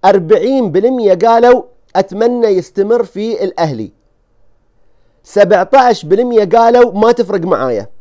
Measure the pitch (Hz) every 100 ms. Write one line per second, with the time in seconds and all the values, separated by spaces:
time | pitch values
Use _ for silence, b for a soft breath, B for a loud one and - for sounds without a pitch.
0 | 190 196 160 202 208 269 220 160 226 262
1 | 208 175 226 233 240 254 - _ _ 185
2 | 190 196 233 247 226 185 165 - 202 240
3 | 208 - 220 226 190 - 160 120 101 _
4 | _ _ _ _ _ _ _ _ _ _
5 | _ _ _ 208 190 180 185 269 247 214
6 | 151 196 247 226 196 233 233 240 240 190
7 | 226 233 190 202 170 143 131 110 107 -